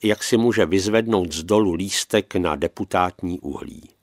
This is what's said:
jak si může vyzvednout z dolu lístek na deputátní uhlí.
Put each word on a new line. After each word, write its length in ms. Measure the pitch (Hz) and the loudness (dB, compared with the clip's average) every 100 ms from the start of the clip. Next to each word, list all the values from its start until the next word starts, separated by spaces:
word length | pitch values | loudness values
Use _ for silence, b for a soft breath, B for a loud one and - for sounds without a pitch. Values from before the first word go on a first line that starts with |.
jak 200 | 110 104 | 0 0
si 140 | - 117 | 2 2
může 280 | 117 113 87 | 2 2 2
vyzvednout 680 | 95 95 110 113 107 85 | 2 2 0 2 0 0
z 120 | 76 | -6
dolu 300 | 80 104 104 | 0 2 2
lístek 640 | 82 95 - - 107 98 98 | 0 -4 -6 -2 -2 0 -2
na 200 | 87 73 | -2 -2
deputátní 840 | 82 - 101 95 90 - 90 87 | -4 -6 -4 0 0 -2 -8 -8
uhlí. 500 | 71 - - - - _ | -8 -12 -12 -18 -20 _